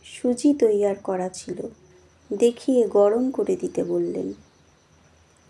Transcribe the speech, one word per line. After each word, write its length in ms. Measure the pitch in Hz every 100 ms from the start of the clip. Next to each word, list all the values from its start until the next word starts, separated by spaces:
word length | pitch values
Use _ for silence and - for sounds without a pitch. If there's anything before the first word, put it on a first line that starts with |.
সুজি 500 | - - 247 240 294
তৈয়ার 420 | 285 220 208 202 196
করা 340 | - 185 185
ছিল, 380 | - - 180 226 - _ _ _ _ - 202
দেখিয়ে 500 | 240 240 - 254 214
গরম 440 | 202 202 226 262
করে 240 | 262 196 185
দিতে 280 | 185 -
বললেন। 500 | 175 175 175 - 190 202 _ _ _ _ _ _ _ _ _ _